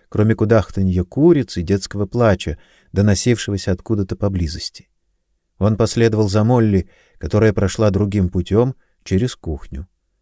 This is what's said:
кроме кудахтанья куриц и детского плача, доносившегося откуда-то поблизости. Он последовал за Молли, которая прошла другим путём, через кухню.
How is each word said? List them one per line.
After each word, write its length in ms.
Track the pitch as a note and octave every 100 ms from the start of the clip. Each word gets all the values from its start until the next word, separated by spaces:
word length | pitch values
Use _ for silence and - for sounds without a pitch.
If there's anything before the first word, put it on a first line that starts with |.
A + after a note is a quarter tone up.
| _
кроме 280 | - G#2+ A2
кудахтанья 640 | G#2+ A2+ - - F#2+ F2+
куриц 540 | F2+ - E3 D#3+ B2 -
и 60 |
детского 440 | E2 G2 - G2+ G2
плача, 520 | A#2+ A2+ F#2 - - _ _ _
доносившегося 800 | F#2+ G#2 F#2+ B2 A#2 - G2+ -
откуда-то 420 | F#2 - G#2+ F#2+
поблизости. 720 | - G2+ F#2+ E2 E2 - - _ _ _ _ _ _ _ -
Он 180 | G2+ G#2
последовал 520 | A2 - A2+ G#2+ G#2+
за 160 | G#2
Молли, 440 | A2 B2 A2 F#2+ - _ _ _
которая 340 | - G#2+ A2
прошла 380 | G2+ G2 - G#2+
другим 380 | G2 G2+ G2+ F2+
путём, 480 | F#2 F2 G2+ B2+ - _ _
через 320 | - F#2+ B2
кухню. 540 | - - D2 - C2+ - _ _ _